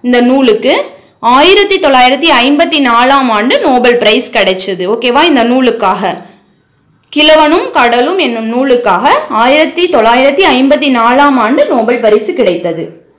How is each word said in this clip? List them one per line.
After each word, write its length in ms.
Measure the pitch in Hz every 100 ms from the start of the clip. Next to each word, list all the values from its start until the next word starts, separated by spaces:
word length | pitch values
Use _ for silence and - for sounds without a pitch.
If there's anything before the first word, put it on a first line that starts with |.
இந்த 180 | 247 240
நூலுக்கு 600 | 240 269 254 214 240 403 571 - _ _
ஆயிரத்தி 600 | 226 254 330 403 403 381
தொள்ளாயிரத்தி 520 | 311 262 247 269 330 254
ஐம்பத்தி 460 | 247 294 339 320 262
நாலாம் 420 | 233 254 277 254
ஆண்டு 300 | 214 226 571
நோபல் 360 | 381 254 190 240
பிரைஸ் 340 | 214 233 240
கிடைச்சது. 540 | 233 190 185 196 180
ஓகேவா? 380 | 180 226 240 254
இந்த 220 | 339 277
நூலுக்காக, 760 | 233 254 247 - 202 185 196 110 - - _ _ _ _ _ _ _ 285
கிழவனும் 540 | 302 311 302 349 494
கடலும் 480 | 320 240 240 269 381
என்னும் 300 | 277 226 220
நூலுக்காக 600 | 240 269 240 226 180 254 480 622
ஆயிரத்தி 600 | 214 240 294 320 339 359
தொள்ளாயிரத்தி 560 | 302 220 240 269 277 381
ஐம்பத்தி 480 | 254 269 294 294 247
நாலாம் 420 | 226 254 285 262
ஆண்டு 280 | 214 277 539
நோபல் 340 | 269 220 247
பரிசு 340 | 220 214 -
கிடைத்தது. 680 | 277 208 170 175 165 143 - _